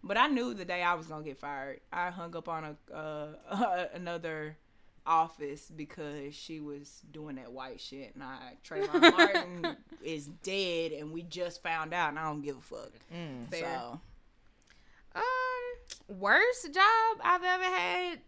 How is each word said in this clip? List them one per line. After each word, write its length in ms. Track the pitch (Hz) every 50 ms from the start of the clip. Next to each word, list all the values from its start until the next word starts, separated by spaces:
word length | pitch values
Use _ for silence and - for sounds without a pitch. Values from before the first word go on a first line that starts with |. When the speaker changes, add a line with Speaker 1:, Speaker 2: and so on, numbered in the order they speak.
| -
Speaker 1:
But 140 | 190 202
I 120 | 220 254 302
knew 260 | 285 247 240 247 233
the 100 | 202 180
day 180 | 175 180 180 175
I 120 | 175 175
was 140 | 165 160 165
gonna 140 | 160 151 151
get 140 | 156 135
fired. 460 | - - 143 143 139 135 139 131 - _ _ -
I 160 | 175 175 180
hung 260 | 175 185 170 170 160
up 140 | 165 156 -
on 260 | 165 160 156 151 147 147 _ -
a, 40 | -
uh, 880 | 156 156 156 151 151 147 151 156 - - - - 196 233 214 185 180 180 -
<laughs> 20 | -
another 640 | 175 180 170 175 170 165 165 160 156 151 151 156 - _ _ _ - - - _ - -
office 680 | - 165 165 160 165 - - 151 143 143 147 - - 165
because 580 | 156 151 147 - - 156 147 147 147 139 143 147
she 240 | - - - 160 156
was 440 | 151 147 143 143 147 143 - - - - 139
doing 240 | 156 151 151 139
that 160 | 131 127 120 120
white 300 | 131 131 135 120 - -
shit, 320 | - 135 139 135 - -
and 100 | - 139
I, 300 | 131 135 131 - 127 - - -
Trayvon 460 | - - 392 392 392 - 339 285 330 330
Speaker 2:
<laughs> 20 |
Speaker 1:
Martin 600 | 330 339 392 392 349 - - - - - 339 302 - - - - - -
is 260 | 160 160 151 143 143 160 - -
dead, 500 | 190 190 196 196 180 170 165 165 165 156
and 200 | 143 151 151 160
we 80 | 165 170
just 400 | 175 - 175 180 175 170 - -
found 300 | 170 165 160 156 156 165
out, 160 | 180 170 151
and 100 | 143 156
I 60 | 160
don't 160 | 156 147 151
give 160 | 139 143 139
a 40 | 127 120
fuck. 300 | - - - - - - 113 - - 165
Speaker 3:
Mm. 320 | 175 170 151 135 123 120 -
Speaker 2:
Fair. 100 | - - 165 - 135 131
Speaker 1:
So. 220 | 120 120 120 156 - - - - - - _ _ _ - _ _ _ _ - - - - - - - - -
Speaker 2:
Um, 1000 | - 427 494 508 508 508 508 508 494 494 494 494 - - - - - - - 202 185
worst 540 | 196 202 226 320 415 480 494 480 - 320 285
job 460 | 370 381 415 453 453 440 453 440 - -
I've 200 | 349 359 359 349
ever 200 | 359 370 370 370
had? 560 | 370 359 370 349 359 359 359 359 359 339 - -